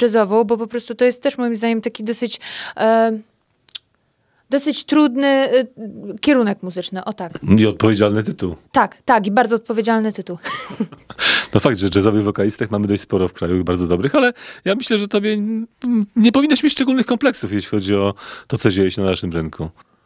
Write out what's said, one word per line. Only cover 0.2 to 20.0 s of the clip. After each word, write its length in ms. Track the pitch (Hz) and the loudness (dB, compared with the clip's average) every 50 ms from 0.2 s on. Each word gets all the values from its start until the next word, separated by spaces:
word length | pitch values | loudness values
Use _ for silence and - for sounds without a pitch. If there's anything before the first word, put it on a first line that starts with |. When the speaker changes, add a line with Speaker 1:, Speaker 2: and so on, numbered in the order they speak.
| 214 185 208 226 233 | 2 4 2 2 2
Speaker 1:
bo 140 | 202 233 214 | 2 0 -2
po 100 | 233 220 | -2 -4
prostu 280 | 240 240 - - 233 | -6 -8 -8 -6 -2
to 100 | - 254 | 0 2
jest 180 | 247 247 247 - | 0 2 0 -2
też 140 | 285 269 - | -4 -2 -2
moim 180 | 247 240 233 | -2 -4 -2
zdaniem 260 | 208 226 233 226 226 | -2 -2 -2 -2 -2
taki 220 | 220 233 220 - 214 | -2 -6 -8 -6 -6
dosyć, 360 | 214 233 - 247 220 - - - - - - - - - - | -6 -4 -4 -4 -6 -6 -8 -10 -10 -12 -10 -12 -10 -4 0
e, 340 | - 220 226 226 226 226 220 214 214 _ _ _ _ _ _ _ _ - - - _ _ _ _ _ _ _ _ _ _ _ _ _ - | 2 4 4 4 4 2 0 -4 -8 _ _ _ _ _ _ _ _ -18 -18 -18 _ _ _ _ _ _ _ _ _ _ _ _ _ -4
dosyć 340 | 254 277 277 302 262 - - | -2 -2 0 -2 -2 -2 -2
trudny, 680 | - 294 302 302 285 240 269 277 277 277 269 269 - 233 | 2 4 4 4 4 2 0 2 2 2 2 2 2 2
y, 140 | 254 254 220 - - 226 208 - 214 196 202 185 220 | 2 2 0 -6 -14 -14 -14 -14 -14 -14 -14 -12 -2
kierunek 420 | - 294 294 254 226 208 196 - - | 2 2 4 4 4 2 -2 -4 -6
muzyczny, 400 | 180 175 185 175 - 190 185 - | -8 -8 -6 -6 -6 -8 -8 -8
o 80 | - 208 | -8 -8
tak. 260 | - 185 170 - - - 147 - - | -8 -10 -10 -10 -6 2 4 6 6
Speaker 2:
I 80 | - | 6
odpowiedzialny 580 | 107 101 - - 110 110 98 110 107 104 107 107 | 4 2 2 2 2 4 4 2 2 2 0 -2
tytuł. 320 | 104 - - - 90 82 - _ _ | -4 -4 -6 -6 -6 -6 -8 _ _
Speaker 1:
Tak, 260 | - 269 214 190 - - _ | 0 0 0 0 -2 -4 _
tak, 220 | - 247 220 196 208 | 2 2 2 2 2
i 40 | |
bardzo 240 | 202 240 247 208 233 | 2 2 2 2 0
odpowiedzialny 560 | 220 226 - 226 220 214 226 226 226 220 220 | -2 -4 -4 -4 -2 0 0 0 0 0 -2
tytuł. 260 | 208 - 180 - 175 170 | -4 -6 -10 -12 -12 -12
<laughs> 40 | - - - - - - - - 214 160 - - - - - - - - - - - - - | -10 -10 -10 -10 -10 -10 -8 -8 -8 -8 -10 -16 -20 -18 -8 -4 -2 0 0 -2 0 0 2
Speaker 2:
No 60 | 107 | 2
fakt, 180 | - 143 120 95 | 2 2 2 2
że 100 | 98 98 - | 0 0 2
jazzowych 280 | 101 98 110 101 104 101 | 4 4 4 4 2 2
wokalistek 480 | 101 101 - 98 107 - - 120 98 | 0 0 0 0 -2 -2 -2 -4 -4
mamy 160 | 107 104 104 101 | -2 -2 0 0
dość 140 | 101 101 | 0 -2
sporo 260 | - - - 95 92 90 | -2 -2 0 0 0 -2
w 60 | - | -2
kraju, 300 | - - 85 90 92 90 | -4 -4 -2 0 0 0
bardzo 240 | 87 90 87 90 82 | 0 -2 -2 0 0
dobrych, 280 | 87 87 101 143 - | 0 0 0 0 2
ale 180 | 294 254 247 240 - - - - - - | 2 2 2 0 -4 -10 -20 -18 -8 -4
ja 100 | 180 196 | -2 -2
myślę, 220 | 254 247 - 233 202 | -2 -2 -2 -2 -2
że 100 | 208 202 | -2 -2
tobie 260 | - 208 202 214 214 | -2 -2 0 0 -2
n-, 340 | 208 208 214 226 220 226 - _ _ - 247 240 220 202 - - | -2 -2 -4 -4 -6 -8 -10 _ _ -4 -2 0 0 -2 0 0
nie 160 | 233 214 240 | 2 4 4
powinnaś 320 | 226 269 285 302 294 - - | 4 4 2 2 2 2 2
mieć 100 | 294 - | 0 0
szczególnych 320 | - 262 254 262 262 226 | 0 0 0 2 0 0
kompleksów, 480 | - 247 226 - 294 - - - 92 101 | 0 0 0 0 0 0 -2 -4 -4 -4
jeśli 160 | 101 90 - | -4 -2 -2
chodzi 260 | - 104 95 95 101 | -2 -2 0 0 2
o 180 | 98 98 101 98 - - - - - - - | 2 2 0 -2 -4 -10 -18 -18 -18 -10 -6
to, 100 | - - | -4 0
co 140 | - 120 | 0 0
dzieje 200 | 92 98 95 92 | 2 2 2 2
się 100 | - 107 | 0 0
na 80 | 98 95 | 0 0
naszym 220 | 92 - - 90 | 0 -2 -2 -4
rynku. 380 | 80 85 80 78 - - 82 80 - _ _ _ _ _ | -4 -4 -4 -6 -6 -8 -10 -10 -12 _ _ _ _ _